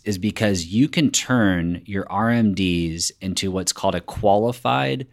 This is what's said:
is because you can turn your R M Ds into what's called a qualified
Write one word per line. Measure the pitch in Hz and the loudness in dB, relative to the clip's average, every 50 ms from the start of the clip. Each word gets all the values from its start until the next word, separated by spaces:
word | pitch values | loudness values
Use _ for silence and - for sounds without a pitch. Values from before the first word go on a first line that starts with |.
| - | -4
is | 107 101 90 | -4 -4 -2
because | 98 107 - - 113 104 98 87 85 | -2 -2 0 0 2 2 2 0 -2
you | 85 98 113 143 | 0 2 2 2
can | 147 - 175 151 - | 2 2 2 2 2
turn | - - - - 127 120 107 98 92 87 82 87 87 - - | 2 0 0 0 2 2 4 4 2 2 0 -2 -4 -6 -6
your | 101 98 98 - - | -6 -6 -6 -6 -4
R | 92 101 110 117 | -2 0 0 2
M | 120 117 113 104 92 | 2 4 4 2 2
Ds | 95 95 90 87 85 82 82 80 82 - - - - | 2 2 2 2 0 0 -2 -2 -4 -6 -6 -6 -6
into | 95 95 90 - 98 95 | -6 -6 -4 -4 -2 -2
what's | 92 95 90 - - | -2 -4 -4 -4 -4
called | - - 98 90 | -2 -2 0 0
a | 87 | -2
qualified | - - - - - 101 98 104 110 120 123 - - 123 123 131 135 135 135 131 131 - | -4 -8 -6 0 2 2 4 4 2 0 -2 -2 -2 0 0 0 0 -2 -2 -4 -8 -10